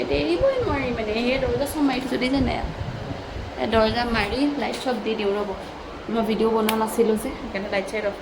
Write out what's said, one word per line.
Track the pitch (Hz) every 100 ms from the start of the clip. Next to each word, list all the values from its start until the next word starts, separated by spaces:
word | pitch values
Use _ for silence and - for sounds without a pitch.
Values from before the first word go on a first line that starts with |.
এতিয়া | 247 285
এৰিবই | 302 349 539 523
নোৱাৰি | 453 285 254
মানে। | 233 214
সেই | 220 240 269
দৰ্জা | 254 240 285
চব | 311
মাৰি | 277 247
থৈ | 262 247
দিছে | 254 269
নে? | 247 - - - - - - - - - - -
এই | 240
দৰ্জা | 226 220 226
মাৰি | 240 220 202 240 294 285
লাইট | 220 247
চব | 262 220
দি | 214
দিওঁ | 214 202 208
ৰ'ব। | 202 190 - - - - -
মই | 226
ভিডিঅ' | 214 214 226
বনোৱা | 226 214 220
নাছিলোঁ | 220 - 220 214
যে, | 262 -
সেইকাৰণে | 233 190 196
লাইট | 202 190
চাইট | 214
অফ | 208 202